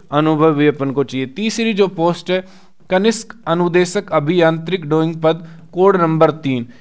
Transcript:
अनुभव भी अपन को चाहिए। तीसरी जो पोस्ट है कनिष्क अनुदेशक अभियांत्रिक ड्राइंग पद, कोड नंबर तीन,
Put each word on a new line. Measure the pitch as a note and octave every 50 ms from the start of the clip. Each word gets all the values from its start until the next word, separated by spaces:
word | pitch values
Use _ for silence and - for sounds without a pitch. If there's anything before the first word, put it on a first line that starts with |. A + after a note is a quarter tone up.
| - - C3+
अनुभव | C#3+ D#3 D#3 D#3+ D3 D#3 D#3+ D3+
भी | C#3+ D3
अपन | D3 C#3+ D3 C#3 C3+
को | B2+ C#3 C#3
चाहिए। | A#2 C3 C3 C3 C3
तीसरी | C3 E3 G#3 A3+ A3 A3+ A3+ A3+ A3
जो | F#3+ G3+ F#3
पोस्ट | G3 E3+ E3 E3+ E3+ F3 - -
है | F3+ F#3 F#3 - - - - - - - - -
कनिष्क | F#3 F#3 G3 A3+ A3+ A3+ - - - - -
अनुदेशक | D#3 E3 F3 F3 F3 D#3+ F3 F3+ F3 - G#3 G3+ - D#3
अभियांत्रिक | D#3 D3 D3 F3 F3 E3 D#3+ D#3+ E3 E3 D#3+ F3 F#3+ D#3
ड्राइंग | D3 D#3 D#3+ D#3+ D#3+ E3 D#3+ D#3+
पद, | D#3+ E3 E3 - - - - - - -
कोड | F3 F#3 G3 G3
नंबर | F#3 E3+ D#3+ D#3+ D#3+ D#3+ D#3 D3
तीन, | D#3+ - C#3 C3 B2 A#2 - - -